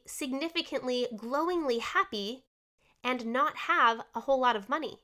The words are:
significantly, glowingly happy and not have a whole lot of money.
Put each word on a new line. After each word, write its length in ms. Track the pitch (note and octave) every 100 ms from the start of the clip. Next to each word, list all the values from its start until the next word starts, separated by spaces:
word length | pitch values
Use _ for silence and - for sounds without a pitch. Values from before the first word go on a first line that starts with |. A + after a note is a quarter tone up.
| -
significantly, 1000 | - C#4+ C4 E4 E4+ - C4+ B3+ B3 B3 G#3+
glowingly 600 | A#3 C#4 E4 F4 C#4+ A#3
happy 680 | - F4+ G4+ G#3 G3+ C4 _ _ _ _ _ _
and 240 | B3 B3+ A3+
not 300 | B3 D4+ -
have 460 | - E4+ A#3+ A3+ -
a 60 | A#3
whole 180 | A3+ C4+
lot 160 | B3
of 140 | A3 G3
money. 300 | D4+ B3 -